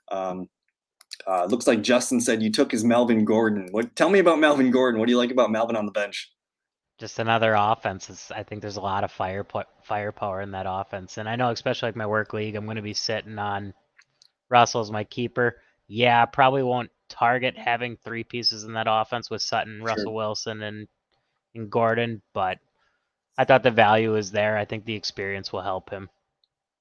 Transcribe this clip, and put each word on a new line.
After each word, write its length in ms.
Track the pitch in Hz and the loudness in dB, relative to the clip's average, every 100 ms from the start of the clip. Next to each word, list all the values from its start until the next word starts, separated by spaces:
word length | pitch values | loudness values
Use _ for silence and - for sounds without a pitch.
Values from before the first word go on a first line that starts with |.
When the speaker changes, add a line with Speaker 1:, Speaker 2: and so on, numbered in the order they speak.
| - | -10
Speaker 1:
um, 360 | 95 92 92 90 _ _ _ _ _ - - - | -6 -6 -6 -10 _ _ _ _ _ -20 -14 -4
uh, 200 | 92 90 | -2 0
looks 200 | 120 143 | 0 2
like 160 | 113 | 2
Justin 400 | 104 123 - 123 | 4 0 2 -2
said 220 | 120 110 | 0 0
you 80 | 110 | 0
took 200 | 107 139 | 0 0
his 120 | 113 | 2
Melvin 420 | 117 117 120 110 107 | 2 4 4 2 4
Gordon. 420 | 110 113 104 92 | 4 2 0 -4
What? 240 | 104 120 - | -4 -4 0
Tell 140 | 165 | 4
me 100 | 196 | 6
about 200 | 170 156 | 6 6
Melvin 320 | 156 143 131 | 4 6 4
Gordon. 280 | 123 127 113 | 4 4 2
What 80 | 117 | 2
do 40 | |
you 60 | 123 | 2
like 140 | 123 | 2
about 200 | 127 110 | 2 2
Melvin 240 | 110 117 113 | 2 0 -2
on 100 | 104 | -2
the 60 | |
bench? 400 | 104 101 - - _ _ _ _ _ _ _ | -4 -4 -6 -14 _ _ _ _ _ _ _
Speaker 2:
Just 180 | 110 - | -16 -6
another 380 | 113 113 113 107 | 2 4 4 4
offense. 520 | 104 113 107 92 - | 4 2 -2 -8 -12
It's, 200 | 92 - | -18 -14
I 140 | 110 | -12
think 180 | 104 104 | -10 -10
there's 160 | 104 98 | -8 -6
a 40 | |
lot 220 | 98 95 | -4 -2
of 80 | 101 | -4
fire 320 | - 95 98 | -4 -6 -6
po-, 200 | 101 104 - _ | -8 -8 -10 _
firepower 580 | - 107 104 - 104 95 | -8 -6 -6 -6 -6 -6
in 100 | 101 | -8
that 140 | 98 95 | -8 -6
offense. 480 | 95 98 101 92 - | -6 -6 -10 -12 -10
And 100 | 107 | -6
I 100 | 117 | -2
know, 120 | 123 | -2
especially, 380 | 113 131 120 120 | -2 -4 -4 -4
like, 80 | 107 | -4
my 100 | 107 | -2
work 280 | 107 104 | -2 -2
league, 220 | 107 107 107 | -4 -6 -6
I'm 120 | 107 | -8
gonna 140 | 110 | -8
be 120 | 104 | -8
sitting 460 | 101 - 107 104 107 | -8 -4 -6 -6 -8
on 340 | 104 101 101 - _ _ _ _ _ _ _ | -6 -6 -8 -16 _ _ _ _ _ _ _
Russell 320 | 123 120 120 | 6 6 2
as 100 | 104 | -4
my 140 | 107 107 | -6 -8
keeper. 500 | - 120 - 120 120 _ _ _ | -6 -6 0 0 0 _ _ _
Yeah, 380 | 107 120 117 117 | 2 4 6 4
probably 360 | - 131 135 | 4 4 4
won't 300 | 127 123 110 _ _ | 0 -2 -6 _ _
target 500 | - 120 123 127 - | 0 2 2 0 -4
having 400 | 120 120 123 113 | -4 -2 -4 -8
three 260 | 110 113 | -10 -10
pieces 400 | 113 120 110 110 | -8 -4 -4 -4
in 100 | 107 | -8
that 120 | 113 113 | -4 0
offense 440 | 110 110 123 - | 0 0 -6 -6
with 100 | - | -8
Sutton, 360 | - 117 101 107 | -4 -4 -4 -8
Speaker 1:
Sure. 80 | 113 | -4
Speaker 2:
Russell 260 | 107 98 | -4 -4
Wilson, 480 | 110 107 104 113 107 | -4 -4 -6 -8 -8
and, 260 | 107 107 107 _ _ _ _ _ _ 117 | -8 -10 -14 _ _ _ _ _ _ -14
and 140 | 107 | -4
Gordon, 500 | 117 113 113 117 110 _ | 0 2 2 -2 -4 _
but 260 | 101 92 92 _ _ _ _ _ _ _ - | -4 -4 -4 _ _ _ _ _ _ _ -2
I 80 | 131 | 4
thought 180 | 135 | 6
the 80 | 127 | 6
value 460 | 113 104 110 110 107 | 4 6 6 4 0
is 140 | 98 | -2
there. 260 | 104 107 107 | -2 0 0
I 80 | 104 | -2
think 180 | 110 | -6
the 120 | 107 107 | -8 -10
experience 580 | - - 98 98 98 | -8 -8 -6 -6 -8
will 80 | 101 | -8
help 280 | 95 92 - | -6 -6 -8
him. 200 | 98 98 _ _ _ _ _ _ _ | -12 -12 _ _ _ _ _ _ _